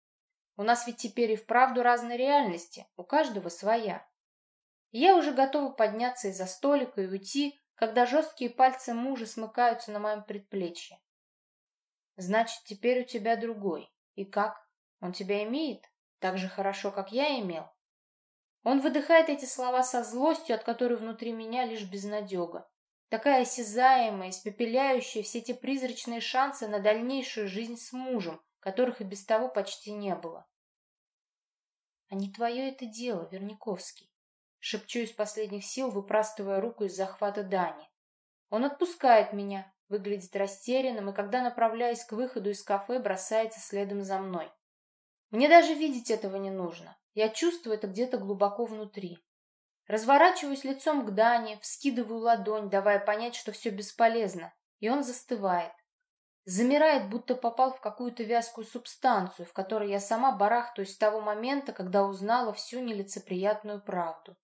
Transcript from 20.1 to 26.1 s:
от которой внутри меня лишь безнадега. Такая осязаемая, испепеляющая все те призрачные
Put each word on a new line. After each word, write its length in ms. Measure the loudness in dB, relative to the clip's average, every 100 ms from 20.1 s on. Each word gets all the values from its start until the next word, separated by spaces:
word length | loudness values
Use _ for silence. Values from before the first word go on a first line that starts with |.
| 0 2 0 -2 -2
от 80 |
которой 320 | -2 -2 0 0
внутри 380 | -4 -8 -8
меня 320 | -8 -6 -4 -4
лишь 180 | -6
безнадега. 840 | -8 -8 -6 -6 -4 -4 -4 -8 -16 _ _ _ _
Такая 320 | 0 4 4
осязаемая, 880 | 4 0 -2 4 6 6 4 -2 -6
испепеляющая 920 | -8 -8 -4 0 2 2 2 -2 -6
все 180 | -6 -6
те 140 | -6 -8
призрачные 680 | -4 -4 -4 -6 -8